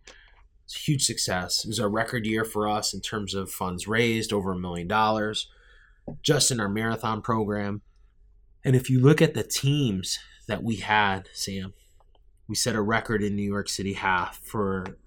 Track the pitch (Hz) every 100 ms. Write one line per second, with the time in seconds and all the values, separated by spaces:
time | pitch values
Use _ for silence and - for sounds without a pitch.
0 | - - - - _ _ - - - 139
1 | - 110 - 92 90 - 104 110 104 107
2 | 113 127 107 110 110 107 104 107 101 98
3 | - 110 98 95 92 - 92 90 95 110
4 | 117 113 104 104 95 92 90 87 87 107
5 | 110 110 107 107 - - - - - _
6 | - - - 147 - 123 101 104 113 113
7 | 113 110 - 113 104 104 101 101 - _
8 | - _ - _ _ _ 143 127 131 127
9 | 131 160 160 110 - - 139 147 131 95
10 | 95 - - - - 101 110 110 - 107
11 | 101 95 92 - - 98 95 - _ _
12 | _ - - _ - 104 - 110 104 113
13 | 107 110 101 101 101 101 98 - 98 95
14 | 98 92 90 - - 113 98 95 92 -